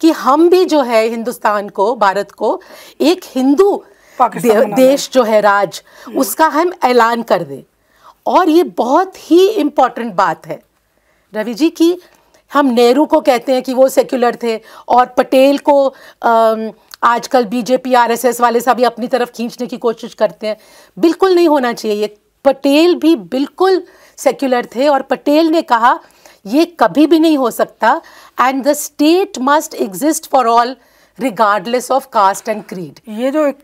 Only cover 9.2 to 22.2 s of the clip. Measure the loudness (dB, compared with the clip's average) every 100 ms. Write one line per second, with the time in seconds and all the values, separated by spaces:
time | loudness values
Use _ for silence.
9.2 | 0 2 4 2 -2 0 0 -2 -6 -2
10.2 | -2 -4 -10 -14 _ _ _ _ _ _
11.2 | _ -8 -8 -2 -2 0 0 0 -8 _
12.2 | _ _ _ -2 0 2 4 4 2 2
13.2 | 2 0 0 -4 -2 0 2 2 -2 0
14.2 | -2 -2 -6 -8 -10 -16 -2 0 2 0
15.2 | 0 4 4 2 2 2 0 -4 -14 _
16.2 | 0 2 2 0 -6 -12 _ -4 -2 -2
17.2 | 0 -2 0 -4 -2 -2 0 0 2 0
18.2 | -2 0 0 0 0 0 0 -2 -4 -4
19.2 | -4 -8 -10 -8 -10 -6 -6 -6 -10 -4
20.2 | -4 -4 -10 -10 _ _ _ -2 -2 0
21.2 | 2 2 2 2 0 -4 -6 -4 -6 -10